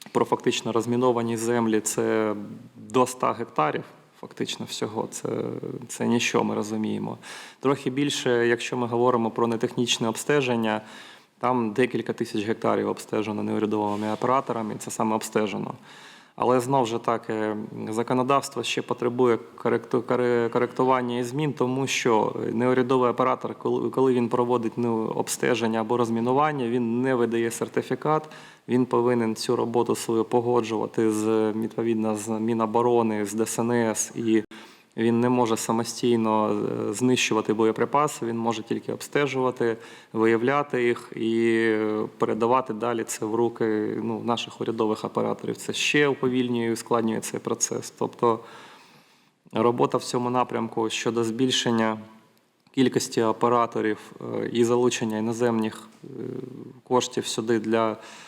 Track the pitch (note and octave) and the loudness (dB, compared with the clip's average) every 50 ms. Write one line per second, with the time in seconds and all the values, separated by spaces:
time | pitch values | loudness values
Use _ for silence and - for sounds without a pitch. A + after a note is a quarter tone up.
0 | - - - A#2+ A#2 A#2 B2 - - B2+ A2+ - - A#2 A2 A#2 G#2 A#2+ A#2+ A#2+ | -10 -2 0 0 2 2 0 0 2 0 0 0 0 0 0 0 0 0 2 4
1 | B2+ B2+ A#2+ A#2 A#2 A2+ A#2 A2 A2+ A#2 A#2+ A#2+ A2+ A2+ G#2+ G#2+ G#2 - - - | 4 4 4 2 0 0 -2 -2 0 2 2 2 2 2 2 2 0 -2 -2 0
2 | A2+ A2+ A2+ A2 A2 G#2+ G#2 G#2 G2+ - - - - - - A2+ A2 G#2 A2 C3 | 0 2 2 2 2 0 -2 -4 -8 -10 -12 -14 -18 -20 -20 -20 -10 -2 2 2
3 | B2+ B2 - - - B2 A2+ G#2+ A#2 - - - D3+ D3+ - - - - - - | 2 2 0 -2 -2 -2 -2 -4 -6 -4 -2 0 0 0 0 -4 -8 -12 -18 -20
4 | - _ _ - - - - - A#2 - - - A2+ - - - A#2+ A2 G#2+ A2+ | -20 _ _ -18 -16 -12 -8 -6 -6 -6 -6 -8 -10 -10 -8 -6 -6 -6 -4 -6
5 | - - - - - - - - - A#2+ - - - - - - A#2+ - - - | -6 -6 -8 -8 -6 -6 -4 -4 -4 -6 -6 -6 -8 -8 -8 -10 -12 -10 -6 -4
6 | A#2 A#2 A#2 A#2+ A#2 - - A#2+ A2+ G#2+ G#2 A2 G#2+ G#2+ A2 G#2+ G#2+ G#2+ G#2+ G#2 | 0 2 2 2 2 2 2 2 0 0 0 -2 -4 -4 -4 -2 -2 -2 -2 -4
7 | G#2+ A2 A#2 A2+ - - - - - - - - - C3 C#3+ C#3 - B2+ B2+ C3+ | -6 -8 -8 -10 -14 -16 -16 -16 -16 -18 -10 -2 0 0 0 0 -2 -4 -2 -2
8 | D3 C#3+ - - - C3 B2 A#2 A#2 A#2+ A#2+ A#2+ - - C3+ B2 B2 A2+ B2 A#2 | -2 -2 -2 -2 0 2 2 4 4 4 2 0 0 -4 -4 -4 -2 0 0 2
9 | B2 B2 B2 A#2 A2+ A2+ G#2+ - A#2+ A#2 A#2 A2 - A#2+ - - B2 A2+ - - | 4 4 4 4 2 0 0 0 0 0 0 0 -2 -2 0 0 0 0 0 0
10 | A#2 A2+ A2+ - - - D3 D3 C3 B2 A#2+ A#2 A2+ A2 G#2+ A2 - - - - | 0 -2 -2 -2 0 0 2 2 2 2 0 0 2 0 0 -2 -4 -8 -16 -18
11 | - - - - - _ _ _ - B2 B2+ B2 A#2 G#2+ G#2 B2+ B2+ B2 - A2+ | -20 -20 -20 -20 -20 _ _ _ 0 0 2 2 0 0 2 2 2 2 0 -2
12 | A2 - A2 - A#2+ - - A2 G2+ A2 A2 A2 - A2+ G#2+ G#2 G#2 G#2 G2+ - | -4 -4 -4 -4 -4 -4 -4 -2 -2 -2 -2 0 0 0 0 0 0 -2 -4 -6
13 | - - - A2 G#2 G#2+ G#2 G#2+ G#2 G#2+ G#2+ A2 G#2+ G#2+ G#2+ G#2+ G#2+ G#2 G#2 G#2 | -6 -4 -2 -2 -2 -2 -4 -4 -2 -2 -2 0 0 0 0 0 0 0 -2 -2
14 | G#2+ A2 G#2+ - - A#2+ B2+ C3+ C3+ - A#2 A2+ A2 G#2+ A2 A2 - - - - | -2 -2 -2 0 0 2 2 2 0 0 -4 -4 -4 -6 -6 -8 -10 -8 -4 -2
15 | A#2 A2 A2 A2+ - - - A2+ G#2+ G2+ G2 G#2 G#2 - - - - - - - | 0 0 0 0 -2 -2 -2 0 0 -2 -2 -6 -6 -8 -10 -12 -16 -20 -20 -20
16 | - - - - - - _ - - A#2 B2+ B2+ A#2 B2+ C#3 C3+ B2 A2 A#2 A#2 | -20 -20 -20 -20 -20 -14 _ -2 2 4 4 4 2 2 2 2 2 2 -2 -2
17 | - - A#2 A2+ - - A2+ A2 G#2+ G#2+ G#2+ G#2+ G#2+ - - G#2+ A2 A2 G#2+ A2+ | -2 -2 -2 -2 -2 -4 -4 -2 -2 -2 -2 -4 -6 -10 -10 -10 -8 -4 -4 -2
18 | A#2 - B2+ B2+ B2+ B2+ C#3 C3+ C3+ - - B2 A#2 - - - A2+ - A#2+ - | -2 0 0 2 2 2 2 2 0 -2 -6 -6 -4 -4 -4 -4 -4 -4 -4 -2
19 | A#2+ B2 A#2+ B2 B2+ B2 A2+ A2+ - - - - - A#2+ A#2 A2+ - - - B2 | -2 -2 2 4 4 4 4 2 -2 -8 -10 -4 -2 0 0 0 0 -2 -2 -2
20 | A2+ - B2 B2 B2 A#2+ A#2+ A#2+ A#2 A#2 - B2 B2 A#2+ - - C3 B2+ C3 B2+ | 0 0 0 2 2 2 2 2 2 0 0 0 0 0 0 2 2 4 4 2
21 | B2 A#2+ A#2+ B2 B2 A#2+ B2 C#3+ D#3 D3 A#2+ - B2+ B2+ B2+ C3+ C3+ B2+ - - | 2 0 -2 -4 -4 -4 -2 -2 -2 -2 0 0 -2 0 0 -2 -2 -2 -2 0
22 | - B2+ A2+ G#2+ A2 - - - A#2 - A2 A2+ B2 B2+ B2+ B2+ B2+ B2 C3 B2+ | 2 4 4 4 4 2 -2 -4 -4 -2 0 0 2 2 4 4 2 4 2 2
23 | B2 A#2+ A2+ A2+ B2+ B2+ B2 - - A2 A2 - - A#2+ A#2+ B2 A#2+ A#2 A2+ C3 | 2 2 2 2 0 0 0 -2 -4 -8 -8 -4 -2 -2 0 0 0 0 0 2
24 | C3 C3+ B2 B2 A#2 A2 B2+ B2 B2 A#2+ B2 A#2+ A2 A2+ - - A#2+ A#2 A2+ A2 | 4 4 4 2 2 2 2 2 2 2 2 2 0 -2 -2 -2 0 0 0 0
25 | A2 - - - - - - - - C3+ B2+ A2 A#2 A2+ A2+ A2+ A2 A2 B2 A#2+ | -2 -2 -2 -4 -4 -4 -4 0 0 2 2 2 2 0 0 0 0 0 0 2
26 | A#2+ A2+ A2+ A#2 A#2 B2 B2+ C#3 D3+ D#3 D3 C#3 B2 A#2 A#2+ B2+ A#2+ A2+ A2+ A#2+ | 2 2 0 0 0 2 2 2 2 2 0 0 -2 0 0 0 0 0 0 0
27 | B2+ C3 C3 A#2+ A#2 A2+ A2+ A#2 A#2 A#2 A2+ - A2+ G#2+ - - A#2 - A#2+ - | 2 2 2 2 2 2 2 0 0 0 -2 -4 -6 -4 -2 -4 -2 -2 -4 -2
28 | - D3 D#3 D#3 D3+ - - - - - - - _ - A#2+ B2+ B2+ A#2+ - A#2+ | 0 0 0 0 -2 -4 -12 -20 -20 -20 -20 -14 _ 0 2 2 2 2 2 2
29 | A#2+ B2 B2 A#2+ A#2 A2 A2 - - - B2 A#2 A#2 A#2 A#2 A#2+ A2+ - A2 - | 2 4 2 2 2 0 -2 -2 -2 -2 0 0 0 0 0 2 2 2 0 -2
30 | - - A#2 A2+ G#2+ - - B2 A#2 A#2+ B2 A#2+ A2+ G#2+ A2+ G#2 A2 G#2+ - - | -2 0 0 0 2 2 2 2 2 2 2 2 2 0 -2 -2 -4 -2 0 0
31 | A2+ A2 G#2+ G#2+ G#2+ A2 A2 A2 A2 A2 G#2 A2 A2 G#2+ - - A#2 A#2 A2+ A2 | 2 2 2 2 2 2 2 2 2 2 0 -2 -4 -4 -4 -2 0 0 0 2
32 | A2 A2 G#2+ G#2 G#2 A2+ A2 A2 A2 A2+ A#2 A2+ A2+ A2 G#2+ A#2 A#2 B2 A#2+ A#2 | 0 0 -2 -2 -4 -4 -4 -2 0 0 0 0 0 2 2 2 4 4 4 4
33 | A2+ A2 G#2+ G#2+ G#2 G2 G#2 A2 A2 A2 - - A#2 A#2 A#2+ A#2+ A#2 A2 G#2+ - | 4 2 0 -2 -2 -2 -2 -2 -2 -2 -2 -2 0 2 2 2 2 2 0 0
34 | - - - - A#2 A2+ A2 A2 G#2 - - - - - - - _ _ _ - | -2 -4 -4 -4 0 2 2 2 2 -2 -8 -20 -20 -20 -20 -20 _ _ _ 0
35 | A2+ A#2 A#2 A#2 A#2+ B2 B2+ B2 B2 A2+ A2+ G#2+ - - A#2 A2+ A#2 A#2 - - | 2 2 4 4 4 4 4 4 2 2 0 0 0 0 0 0 -2 -4 -4 -2
36 | - B2 A#2+ A2+ A2 A2 A2 G#2+ G#2+ G#2+ G#2 G#2 G#2+ - A#2+ A#2 A2 A2 G#2 G2+ | 2 2 2 4 2 2 2 2 2 2 0 0 -2 -2 -4 -4 -4 -4 -2 0
37 | B2+ B2+ B2+ A#2+ - - A2+ A2 G#2+ - A2 A2 A2+ A2 A2 - A#2 - - C#3+ | 2 2 4 2 2 2 0 2 2 2 2 4 4 2 2 2 0 0 2 2
38 | D3 D3 - - A#2+ A#2 A#2 A#2 A2+ A#2 A2+ A2 G#2+ - A2+ G#2+ - - A2+ - | 0 0 -2 -4 -6 -6 -4 -2 -2 -2 -2 -2 -4 -4 -6 -4 -4 -6 -8 -8
39 | - - - D3 D3 C3+ B2+ C3 B2+ B2+ B2 - B2+ A#2 A2 A2+ - - - - | -6 -4 0 0 0 0 0 0 0 0 0 0 0 0 0 -2 -6 -16 -20 -20
40 | - - - A2+ A2 A2+ A2+ A2+ A#2+ C3 C#3 D3 C#3+ C#3+ - B2+ A#2+ A#2+ A#2 - | -16 -6 0 2 4 4 4 4 4 2 2 2 0 0 0 0 2 2 0 0
41 | - - - - A2+ A2+ A2+ A2+ A#2 A#2 A2+ A2+ A2+ A2+ G#2+ G#2+ A2 G#2+ G#2+ G#2+ | -4 -10 -8 -4 -2 0 2 4 4 4 4 4 4 2 2 2 0 0 0 -2
42 | A2 A2+ - - - A2+ A2 A2 A#2 A#2 B2 C3 B2+ - A2 G#2+ A2+ A#2+ A#2+ A2+ | -4 -6 -4 -2 -2 -2 0 2 2 4 4 2 2 -2 -4 -4 -2 -2 -2 -2
43 | A2 - - - A2+ G#2+ G#2+ A#2 A#2+ A#2 A#2 - A#2 A2 G#2+ G#2+ G#2+ A2 A2 A#2 | -4 -6 -6 -6 -4 -2 0 2 2 0 0 0 0 0 0 0 0 -2 -2 -4
44 | A2 A2+ A2+ G#2+ A2 A#2 A#2 A2+ - - - - A2+ A2+ A2+ A2+ A2+ G#2+ G#2+ - | -4 -4 -4 -4 -2 -2 -2 -2 -4 -6 -8 -6 -4 -4 -2 0 0 0 0 -2
45 | - - - A#2+ A2 A2 G#2+ - - - - - - - A#2+ - - - - D3 | -4 -4 -4 -2 -2 -2 -4 -4 -6 -6 -8 -6 -6 -6 -4 -2 0 0 2 4
46 | D3 C#3+ C3 - - C3 B2+ B2+ B2 A#2+ B2 A#2 A#2 A#2 A2+ A2 - - A#2+ A#2 | 2 2 2 0 -2 0 0 0 0 0 0 0 0 0 -2 -2 -2 0 0 0
47 | A2+ A2+ A2 A2+ A2+ - - A2 - - A2 - - - A#2+ A#2 A#2 - - - | 2 0 -2 -2 -4 -6 -8 -6 -4 -4 -4 -2 -2 -2 -4 -4 -8 -8 -6 -6
48 | - - - - - A#2+ A2+ A2+ - - - - - - - - - - - - | -6 -6 -2 2 2 2 2 2 -2 -10 -20 -20 -20 -20 -20 -20 -20 -20 -20 -20
49 | _ _ _ _ _ _ _ _ _ - - A2 A2+ A#2+ A#2+ A#2+ C#3 C#3 C#3 B2 | _ _ _ _ _ _ _ _ _ -6 0 2 4 4 4 4 2 2 0 -2
50 | - - - B2+ A#2+ B2 B2+ B2+ B2 B2 A#2+ A#2 A2+ A2+ - A#2+ A2+ A2 - - | -2 -2 -2 -2 0 0 0 0 0 0 0 -2 -4 -2 -2 -2 -2 -2 -2 -2
51 | - A#2+ A2+ A#2 A#2 A2+ A2 A#2 C3 B2+ B2+ - - B2 A#2 A2+ A2+ A2 G#2+ G#2+ | -2 -2 0 0 0 0 0 0 0 2 2 0 0 2 2 2 2 2 0 -4
52 | G#2+ - - - _ _ _ _ _ _ _ _ _ _ _ C3+ C3 A#2+ - - | -8 -14 -20 -20 _ _ _ _ _ _ _ _ _ _ _ 2 2 4 2 0
53 | - - - B2 A2+ A2 A2 - - A#2+ A#2+ A#2+ A#2 A2+ - A2+ G#2+ A2 G#2 - | -2 -2 0 2 2 2 2 2 2 4 4 4 2 2 0 0 0 0 -2 -4
54 | - - - - - A#2+ A2+ A2 A2+ A2+ - A#2 A#2+ A#2 A#2+ A#2+ B2 B2 A#2 - | -8 -14 -16 -12 -10 -8 -6 -4 -4 -2 2 2 4 4 4 4 4 2 2 0
55 | A#2+ A2 A2 G#2+ A2 A#2 A#2 A2+ B2 A#2+ A2+ A2 A2 A2 - - - - - - | -2 -2 -2 -2 -2 -2 0 0 0 2 2 2 0 -2 -4 -8 -14 -20 -20 -20
56 | - - - - - - - - - - - - - B2+ - - - - B2+ B2 | -18 -16 -12 -12 -10 -10 -10 -10 -10 -12 -14 -16 -16 -18 -18 -16 -4 0 2 2
57 | A#2+ - - C3 - - - - A2 A2+ A#2+ A2 G#2+ A2 A2+ A2+ A2+ A2 G#2+ - | 2 0 -2 -6 -6 -4 -4 -2 0 0 0 0 2 2 2 2 2 2 0 -4
58 | - - - - - | -8 -16 -20 -20 -20